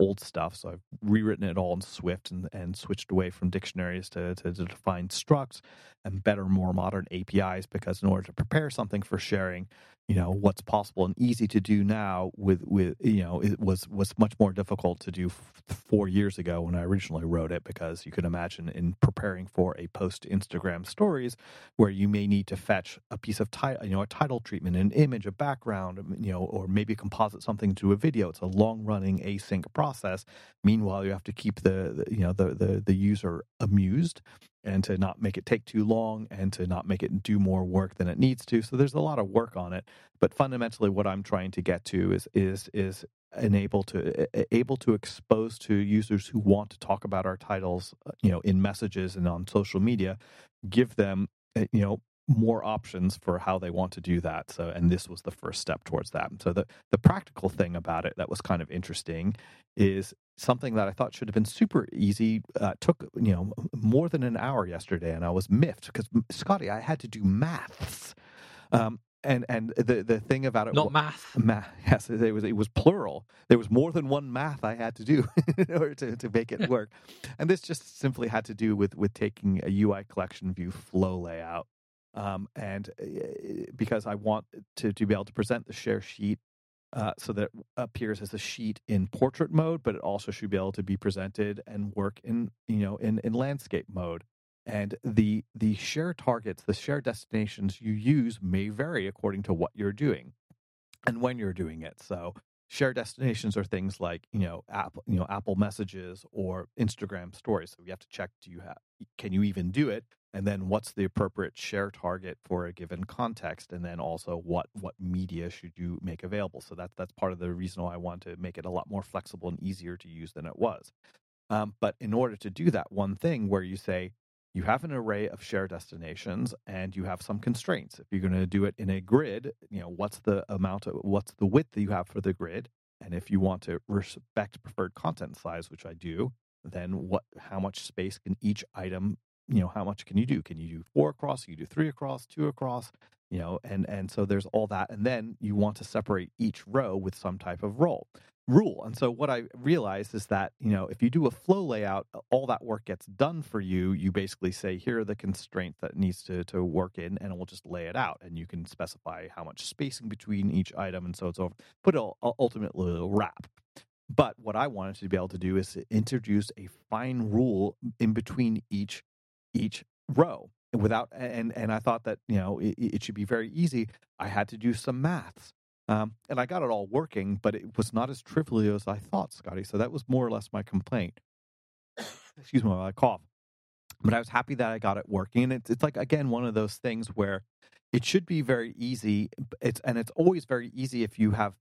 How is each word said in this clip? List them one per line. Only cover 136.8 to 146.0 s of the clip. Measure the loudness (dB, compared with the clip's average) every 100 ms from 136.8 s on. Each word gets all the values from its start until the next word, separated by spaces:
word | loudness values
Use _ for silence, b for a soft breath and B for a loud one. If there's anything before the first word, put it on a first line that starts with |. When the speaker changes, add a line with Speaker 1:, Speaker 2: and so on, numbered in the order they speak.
| -6 -6 -2
Speaker 1:
what, | -4 -4 -20
how | -10 -6
much | -6 -6
space | -12 -8 -8 -6
can | -6 -2
each | 0 -2 -6 -10
item, | -8 -4 -4 -6 _ _ 0
you | 2
know, | 2
how | -2 -4
much | -6 -2
can | 0
you | 2
do? | 0
Can | -4 -10
you | -10 -10
do | -2
four | 2 2
across? | 0 -6 -6 -8
Can |
you | -14
do | -8
three | -2 -2
across, | -2 -8 -8 -8
two | -4 -4
across? | -2 -4 -6 -8 _ b b -8
You | -6
know, | -6 -8
and, | -6 -4 -4
and | -4 -4
so | 0 2
there's | 2 2
all | 0 0
that. | -2 -4
And | 0 0
then | 0 -4 -6
you | -2 2
want | 2 0
to | -4
separate | -4